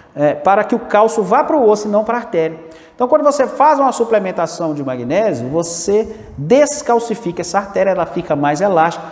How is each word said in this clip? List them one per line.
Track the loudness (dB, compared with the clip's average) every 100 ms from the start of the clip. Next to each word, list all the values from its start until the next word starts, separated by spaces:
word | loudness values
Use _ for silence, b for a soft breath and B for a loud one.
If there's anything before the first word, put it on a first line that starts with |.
| B -2
é, | 0
para | 2 2 2
que | 2
o | -2
cálcio | 0 2 2 0
vá | 0 0
para | 2 2
o | 4
osso | 2 0
e |
não | -2
para | -2 -4
a |
artéria. | -4 -2 -2 -6 -18 B B
Então, | -4 2
quando | 4
você | 4 2 -2
faz | 4 4 4
uma | 2
suplementação | 0 0 0 0 -4 -4 -4 -6
de | -4
magnésio, | -6 -6 -2 0 0 -2 -2
você | -2 -2 -6 0 0 -2 B B -8
descalcifica | 2 4 4 0 0 0 0 -6 -6 -8
essa | -4 -4
artéria, | -2 0 0
ela | 0
fica | -2 -4 -4
mais | -2 0 0
elástica, | 0 2 2 -2 B